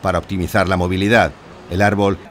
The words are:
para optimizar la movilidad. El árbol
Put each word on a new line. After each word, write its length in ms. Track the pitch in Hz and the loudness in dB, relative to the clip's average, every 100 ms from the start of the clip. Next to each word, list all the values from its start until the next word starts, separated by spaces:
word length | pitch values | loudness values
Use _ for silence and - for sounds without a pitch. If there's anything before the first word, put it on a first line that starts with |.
para 180 | 95 87 | -2 -2
optimizar 500 | - 95 87 107 90 | -4 -6 -2 0 0
la 80 | 90 | 0
movilidad. 540 | 90 95 101 113 78 - - - - | 0 0 2 2 2 -2 -20 -20 -8
El 120 | 90 | 0
árbol 360 | 101 101 98 90 - | 2 2 0 -2 -6